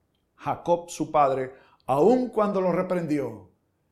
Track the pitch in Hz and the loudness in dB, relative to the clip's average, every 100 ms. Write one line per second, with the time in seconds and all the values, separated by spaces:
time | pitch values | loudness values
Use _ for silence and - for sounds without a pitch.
0 | _ _ _ _ 143 123 - 170 170 - | _ _ _ _ -8 -6 -2 -2 -2 -8
1 | 151 151 143 131 135 - _ _ - 135 | -2 2 2 2 -6 -10 _ _ -2 4
2 | 175 254 254 - 208 190 185 165 180 180 | 4 4 0 -2 0 0 0 0 -2 -4
3 | 165 147 127 107 98 _ _ _ _ | -2 -4 -4 -10 -20 _ _ _ _